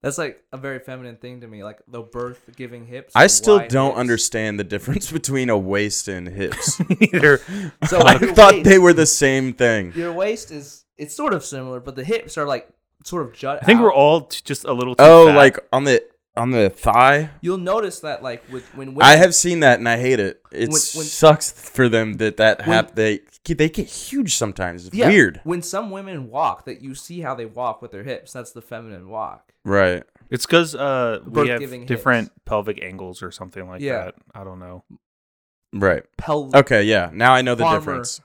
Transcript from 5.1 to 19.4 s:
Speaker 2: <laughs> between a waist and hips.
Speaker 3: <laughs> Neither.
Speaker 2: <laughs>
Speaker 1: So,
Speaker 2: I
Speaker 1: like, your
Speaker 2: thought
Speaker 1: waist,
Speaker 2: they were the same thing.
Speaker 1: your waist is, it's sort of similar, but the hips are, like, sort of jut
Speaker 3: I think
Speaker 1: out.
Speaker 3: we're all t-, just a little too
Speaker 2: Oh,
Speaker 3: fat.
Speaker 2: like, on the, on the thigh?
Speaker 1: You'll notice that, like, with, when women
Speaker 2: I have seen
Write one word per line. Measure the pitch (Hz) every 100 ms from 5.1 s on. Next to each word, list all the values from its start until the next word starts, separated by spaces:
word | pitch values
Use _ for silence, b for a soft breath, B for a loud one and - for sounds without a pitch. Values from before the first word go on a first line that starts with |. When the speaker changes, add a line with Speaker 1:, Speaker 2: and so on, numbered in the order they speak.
Speaker 2:
<laughs> | 160
between | 147 135 127
a | 107
waist | 95 101 104 98 -
and | 92 90
hips. | 95 98 - - - 175
Speaker 3:
<laughs> | 190
Neither. | 214 180 147 143 -
Speaker 2:
<laughs> | 196 180 _ 156
Speaker 1:
So, | 180
Speaker 2:
I |
Speaker 1:
like, | 170 -
your | 214
Speaker 2:
thought | 185 208
Speaker 1:
waist, | 202 170
Speaker 2:
they | 190
were | 180
the | 165 151
same | - 143 135 131
thing. | 120 120 110 90 87
Speaker 1:
your | 170
waist | 170 202 226 -
is, | 151 143 - _ _
it's | 147 -
sort | 294
of | 185
similar, | - 139 131 127
but | 123 131
the |
hips | 135 226 - -
are, | 147
like, | 127 - _ _ _
sort | - 175
of | 127
jut | _ 135 143
Speaker 3:
I | 139
think | 233
Speaker 1:
out. |
Speaker 3:
we're | 233
all | 139 143 160
t-, | 147 -
just | - 143
a | -
little | 123 123 123
too |
Speaker 2:
Oh, | 147 165 165
Speaker 3:
fat. | 143
Speaker 2:
like, | 139 - -
on | 127
the, | 139 120 - _ _ -
on | 120
the | 127 98
thigh? | - 113 110 131 143 151 -
Speaker 1:
You'll | 165 190
notice | 180 214 208 -
that, | 156 139
like, | 127 117 _
with, | 127 - 135
when | 135 135
women |
Speaker 2:
I | 123 151
have | 180
seen | 165